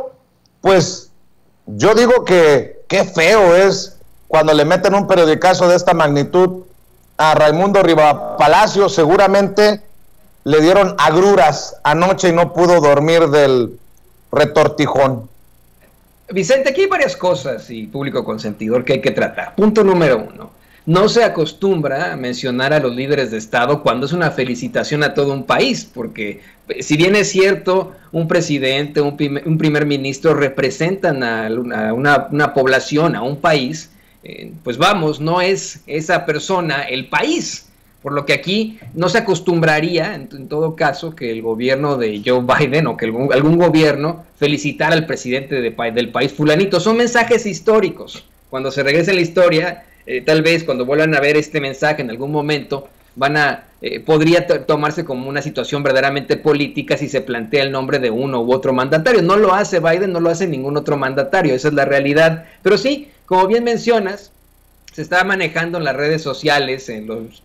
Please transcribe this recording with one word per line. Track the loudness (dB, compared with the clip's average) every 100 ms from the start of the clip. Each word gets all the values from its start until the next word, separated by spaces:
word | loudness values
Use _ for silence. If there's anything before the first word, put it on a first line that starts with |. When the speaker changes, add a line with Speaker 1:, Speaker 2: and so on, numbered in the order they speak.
| 0 _ _ _ _ _
Speaker 1:
pues | 2 4 2 -6 -16 -20 _ _ _ _ -16
yo | 0 2
digo | 4 6 4
que | 4 4 6 4 2 -14 -4
qué | -2
feo | 0 2 4 6 6 6
es | 4 2 -6 -16 -20 -20 _
cuando | 2 4
le | 4
meten | 4 2 2
un | 0 2
periodicazo | 4 4 4 2 4 4
de | 4
esta | 4
magnitud | 2 2 2 0 2 2 0 -16 _ _ _ _ _
a | 2
Raimundo | 4 4 4 2 4
Rivapalacio. | 4 6 4 2 -4 2 4 6 4 4 2
Seguramente | 4 4 6 4 4 2 4 2 2 -8 -20 -20 _ _ _
le | 2 4
dieron | 6 4 4 2
agruras | 2 4 4 6 4 2 -8 -4
anoche | 0 2 2 2 2
y |
no | 2 2
pudo | 2 4 6
dormir | 6 4 4 4 4
del | 4 4 4 0 -8 -20 _ _ _ _
retortijón. | 0 2 2 0 0 -2 0 0 0 -10 -20 _ _ _ _ _ _ _ _ _
Speaker 2:
Vicente, | -6 0 2 0
aquí | 0
hay | 0
varias | 0 -2
cosas, | -2 -2 -2 -4 -8 -10
y | -14 -10
público | -8 -4 -4
consentidor, | -6 -8 -8 -8 -2 -2 0
que |
hay | -2
que | -2
tratar. | -2 -4 -6 -10
Punto | 0 2 4
número | 4 4 2 0 -2
uno. | -16 -20 _ _ _ 0
No | 2 4
se | 4
acostumbra | 2 2 -4 -2 -2 0 -2 -4 -6
a | -6
mencionar | -8 -6 -4 -2 0
a | 2
los | 0 -4
líderes | -2 -2 -2
de | -6
Estado | -4 -2 0 0
cuando | 0 -2 -4
es |
una | -2 -2
felicitación | -2 -6 -6 -6 -6 -4 -2
a | -2
todo | 0 -2
un | -2
país, | -2 -2 0 -2
porque, | -8 -14 -14 -10 -12 -12 -20 _ _
eh, | -12
si | -4 0
bien | 2 2
es | 0
cierto, | 2 2 2 0 -2 -2 -12 _
un | -6 -2
presidente, | -2 0 -2 -2 -2 -4 -2
un | -2 -2
prim-, | -4 -4
un | -4 0
primer | 0 0
ministro | 0 -2 -4 -2 0
representan | 0 0 -2 -4 -2 -4 -2 -2 -2
a | -4 -4 -4
una, | -6 -6 -6 -4
una, | -2 2 0 0
una | -2 -2
población, | 0 0 0 0 0 0
a | -2
un | -6 -2
país, | 0 0 -2 -8 -14 _ _ _
eh, | -20 -18 -18 -14
pues | -10 0
vamos, | 0 2 -2 -2
no | -2 0
es | 0 -2 -6 -16 -10
esa | -10 -2 -2
persona | -2 -6 -2 -4 -2 -4
el | -4 -8 -4
país. | -4 -2 -2 -4 -12 _ _ _ _
Por | -8
lo | -6 -2
que |
aquí | -4 -2 -4 -4 -8 -16
no | -4 -2
se | -2
acostumbraría, | 0 -2 0 0 2 0 0 -2 -4 -8
en, | -14
en | -16 -8
todo | -4 -4
caso, | -2 -4 -4 -10
que | -10 -8
el | -6
gobierno | -6 -2 -2 0 -2 -2
de | -4 -4 0
Joe | 0
Biden | 0 0 0 0 -2
o | -4
que |
algún, | -6 -4 0
algún | 2 2 4
gobierno | 4 4 2 0 -4 -8 -16 _
felicitara | -2 -2 -4 -4 -2
al | 0 -2
presidente | -8 -4 -6 -4 -4
de | -4
pa-, | -4 -4
del | -4 -4
país | -4 -4
fulanito. | -2 0 2 2 0
Son | 0 0
mensajes | 2 0 2 0 -2
históricos. | -4 2 2 2 -4 -16 -18 _ _ _
Cuando | -6 -6
se | -4
regrese | 0 0 2
la | 0
historia, | 0 2 2 2 -2 -8 -18 _
eh, | -10 -6
tal | 0 2
vez | 2 0
cuando | -2 -4
vuelvan | -2 0 0
a | 2
ver | 2 0
este | -2 -6
mensaje | -8 -4 -4 -2
en | -6
algún | -8 -6
momento, | -4 -2 -4 -4 -10 -10 _ _
van | -6 -2 0
a, | -2 -4 -12 _
eh, | -10 -10
podría | 0 2 4 2 2
to-, | -2
tomarse | 0 -2 -2 -6
como | -8 -8 -8
una | -8
situación | -8 -8 -6 -4
verdaderamente | 0 0 0 -4 -4 -2
política | 0 0 -2 -6 -6 -6
si | -4
se | -6
plantea | -6 -8 -4 -2
el | -2
nombre | -4 -4 -4
de | -2
uno | -4 -4 -4
u | -2
otro | -2 0
mandatario. | -2 0 0 2 2
No | 2 2
lo | 4
hace | 2 0 0
Biden, | 0 0 -2
no | -2
lo | -2
hace | -2 -4
ningún | -4 -4 -6
otro | -4 -4
mandatario, | -4 -4 -2 0 0
esa | 0 0
es |
la | 0
realidad. | 0 0 0 2 2 0 -10 _
Pero | 0 2
sí, | 0 -4 -8 _ _
como | 0 2
bien | 2
mencionas, | 0 -2 0 0 -2 -10 -16 _ _ _ _ _ _
se | -14
está | -4 -2
manejando | 0 -2 -4 -4 -6 -4
en |
las | -4 -4
redes | -2 -2
sociales, | -4 -6 -2 -2 -2 -6 -10
en | -14 -10
los | -12 -12 -16